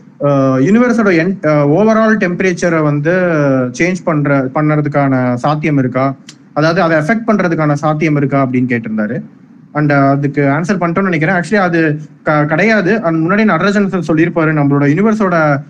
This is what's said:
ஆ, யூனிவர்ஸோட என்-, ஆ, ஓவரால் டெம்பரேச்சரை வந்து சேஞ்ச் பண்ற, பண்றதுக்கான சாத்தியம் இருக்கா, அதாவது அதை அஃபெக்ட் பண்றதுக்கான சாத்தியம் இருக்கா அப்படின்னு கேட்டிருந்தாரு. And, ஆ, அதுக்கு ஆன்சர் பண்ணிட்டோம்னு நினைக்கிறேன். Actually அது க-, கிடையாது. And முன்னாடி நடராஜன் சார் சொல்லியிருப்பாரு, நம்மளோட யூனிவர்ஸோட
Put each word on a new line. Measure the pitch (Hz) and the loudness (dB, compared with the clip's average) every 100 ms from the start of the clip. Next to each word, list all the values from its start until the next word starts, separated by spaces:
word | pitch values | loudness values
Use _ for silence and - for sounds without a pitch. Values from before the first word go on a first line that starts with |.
| - - | -18 -4
ஆ, | 143 139 135 131 | 0 2 2 2
யூனிவர்ஸோட | 147 220 247 233 202 165 | 2 2 2 2 2 2
என்-, | 180 190 151 | 0 -2 0
ஆ, | 147 143 | 2 2
ஓவரால் | 165 214 220 220 214 | 2 2 2 2 0
டெம்பரேச்சரை | 180 175 190 175 180 160 | -2 -2 -2 0 0 0
வந்து | 151 147 156 185 175 156 143 131 123 123 | 0 0 0 0 0 0 0 0 -2 -2
சேஞ்ச் | 175 185 | -2 -2
பண்ற, | 180 151 143 139 131 | -2 -2 0 0 -2
பண்றதுக்கான | 156 151 151 143 147 139 131 127 | -2 0 0 0 0 0 0 -2
சாத்தியம் | 120 147 151 156 139 | -2 -2 -2 0 0
இருக்கா, | 127 127 135 131 - - - | 0 -2 -4 -4 -14 -20 -10
அதாவது | 147 160 175 | -2 0 2
அதை | 165 156 | 2 0
அஃபெக்ட் | 151 220 - | 0 -2 0
பண்றதுக்கான | 202 180 160 151 | 0 0 0 0
சாத்தியம் | 143 156 156 160 147 | 0 -2 0 0 0
இருக்கா | 135 139 127 | 0 0 0
அப்படின்னு | 127 123 120 | -2 -2 -4
கேட்டிருந்தாரு. | 107 107 107 156 - - - - - | -4 -4 -4 -6 -10 -20 -20 -20 -8
And, | 147 147 | -2 0
ஆ, | 143 139 | 2 2
அதுக்கு | 139 143 143 | 0 -2 0
ஆன்சர் | 139 147 180 180 | 0 0 -2 -2
பண்ணிட்டோம்னு | 170 175 | -2 -2
நினைக்கிறேன். | 196 160 160 180 | -2 0 0 -2
Actually | 170 208 | 0 0
அது | 180 165 160 151 - - | 0 0 0 -2 -8 -8
க-, | 165 151 147 | -2 0 0
கிடையாது. | 160 214 214 180 226 | 0 2 2 0 0
And | 165 165 165 | 0 0 0
முன்னாடி | 208 214 | 2 2
நடராஜன் | 165 196 202 196 | 2 0 0 0
சார் | 185 156 156 | -2 0 0
சொல்லியிருப்பாரு, | 170 165 160 156 | 0 0 0 2
நம்மளோட | 143 143 143 | 2 2 2
யூனிவர்ஸோட | 165 220 214 190 170 151 143 | 2 2 2 0 2 2 0